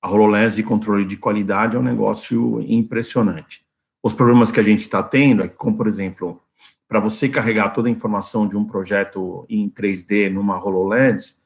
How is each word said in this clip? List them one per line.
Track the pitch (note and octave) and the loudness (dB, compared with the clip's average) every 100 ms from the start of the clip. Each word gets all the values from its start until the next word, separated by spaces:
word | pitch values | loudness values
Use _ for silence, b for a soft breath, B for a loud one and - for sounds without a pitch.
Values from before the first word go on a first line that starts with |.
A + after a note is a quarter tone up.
a | F2+ | 0
HoloLens | G#2 G#2+ G#2 A2+ G#2+ | 4 4 4 2 0
e | |
controle | G#2+ A2 G#2+ G2+ | 0 -2 0 0
de | F#2+ G2+ | -2 -4
qualidade | A#2 G#2 G2 G2 A2 A#2+ | -2 -2 -2 0 0 0
é | |
um | |
negócio | B2+ A2+ G#2 G#2+ - A#2 A#2 A2+ | -2 0 -2 -2 -2 -2 0 -2
impressionante. | G#2+ A2+ A2 A2+ A#2 - G#2 E2 - - _ _ _ _ | 0 0 0 -4 -4 0 0 -2 -12 -20 _ _ _ _
Os | A#2 | -4
problemas | A2 A#2+ A#2+ A2 | 2 6 6 6
que | - | 2
a | |
gente | G#2+ G#2+ - | 4 2 2
tá | G2 | -4
tendo | - C3+ C#3+ G#2+ | 0 2 4 4
é | F#2 | 0
que, | - | -4
como, | A#2 G#2+ | -4 -2
por | G#2+ | -2
exemplo, | F#2+ F#2+ F#2 F2 F2 _ _ B _ _ | -2 -6 -6 -10 -10 _ _ B _ _
pra | A2 | -2
você | G#2+ G#2+ C#3 | -2 -2 -2
carregar | C3+ A2+ G#2+ G2+ | -2 -2 0 0
toda | - A#2+ | 0 -2
a | |
informação | A2+ A2 G2+ - A2+ G#2 | -2 -4 -4 -4 -2 -2
de | G2+ | -2
um | |
projeto | G#2 G2+ F#2 G2+ G2 G2 F#2 F2+ - | -4 -4 -2 -2 -2 -4 -8 -8 -6
em | G#2+ G2+ | -4 -4
três | - G2+ F#2+ | -2 -4 -4
D | F2 G2+ G2 | -2 0 0
numa | G2 G2+ F#2 | 0 -2 -2
HoloLens | G2 F#2+ F#2+ A2+ C3+ G2+ - - | -2 -2 0 2 2 2 -6 -14